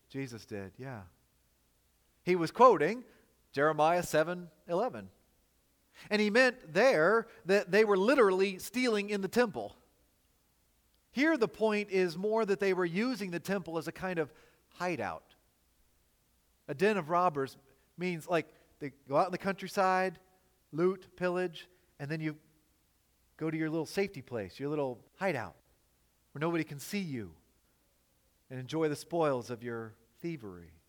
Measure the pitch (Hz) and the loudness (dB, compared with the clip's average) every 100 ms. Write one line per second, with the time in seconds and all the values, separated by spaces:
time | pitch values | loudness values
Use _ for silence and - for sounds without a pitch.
0 | _ 135 135 113 - 104 95 - 131 117 | _ -10 -10 -10 -12 -10 -10 -12 -14 -14
1 | 90 _ _ _ _ _ _ _ _ _ | -16 _ _ _ _ _ _ _ _ _
2 | _ _ - 180 160 - 254 175 151 240 | _ _ -2 0 0 6 8 8 2 -2
3 | 233 - _ _ _ 135 151 151 156 175 | -10 -20 _ _ _ 0 2 4 4 2
4 | 165 151 160 180 170 - - 175 240 113 | 0 0 0 -4 -12 -18 -6 -2 -2 -6
5 | 95 - _ _ _ _ _ _ _ - | -14 -20 _ _ _ _ _ _ _ -20
6 | - 208 208 220 254 254 160 160 262 180 | -4 0 4 4 4 2 -2 4 6 6
7 | 165 226 - - 165 202 180 196 220 196 | 6 4 0 -8 0 2 4 4 6 4
8 | 208 285 202 190 202 185 - 247 254 208 | 6 6 6 4 2 -2 -6 -2 0 0
9 | 202 202 190 233 240 127 101 - _ _ | 0 -2 0 2 2 0 -8 -12 _ _
10 | _ _ _ _ _ _ _ _ _ _ | _ _ _ _ _ _ _ _ _ _
11 | _ 233 311 330 214 - 220 208 208 185 | _ -2 0 2 0 0 -2 0 -2 0
12 | 185 160 208 220 208 196 196 185 180 170 | -2 -2 -2 0 0 0 0 0 0 -2
13 | 247 220 190 170 180 196 165 165 165 - | -2 -4 -6 -6 -4 -4 -4 -6 -8 -8
14 | 190 175 147 - - _ _ - 180 147 | -6 -4 -4 -8 -20 _ _ -8 -6 -4
15 | 98 78 - _ _ _ _ _ _ _ | -4 -6 -12 _ _ _ _ _ _ _
16 | _ _ _ _ _ _ - 139 202 208 | _ _ _ _ _ _ -12 0 0 2
17 | 147 170 180 143 135 - _ _ _ - | 0 2 2 0 -4 -8 _ _ _ -8
18 | 180 170 151 170 151 - _ _ 143 - | -6 -6 -2 0 0 -8 _ _ -12 -12
19 | - 139 180 180 196 185 185 - 185 185 | -2 0 2 0 -4 -6 -6 0 2 2
20 | 185 170 _ _ _ _ _ 147 180 190 | 0 -4 _ _ _ _ _ -2 0 0
21 | - - 180 180 185 156 - _ _ - | -8 -6 -2 -2 -4 -6 -18 _ _ -14
22 | 143 160 156 151 _ _ _ _ _ _ | -8 -6 -6 -6 _ _ _ _ _ _
23 | _ _ _ - 160 160 160 160 151 - | _ _ _ -8 -4 -2 -2 -2 -4 -2
24 | 202 147 - 120 95 - 143 151 135 113 | -4 -6 -8 -6 -6 -6 -4 -2 -2 -6
25 | - - 190 139 95 - _ _ _ _ | -14 -6 -4 -4 -6 -12 _ _ _ _
26 | _ _ _ - 160 170 156 143 - 208 | _ _ _ -6 -4 -2 -4 -8 -8 -6
27 | 180 127 95 80 _ _ _ _ _ _ | -6 -6 -10 -14 _ _ _ _ _ _
28 | _ _ _ _ _ 131 123 156 156 139 | _ _ _ _ _ -14 -6 0 0 0
29 | - 170 156 131 110 117 120 117 110 104 | -4 0 2 0 -4 -8 -8 -8 -10 -14
30 | _ _ 170 160 107 87 82 82 | _ _ -10 -10 -12 -16 -18 -20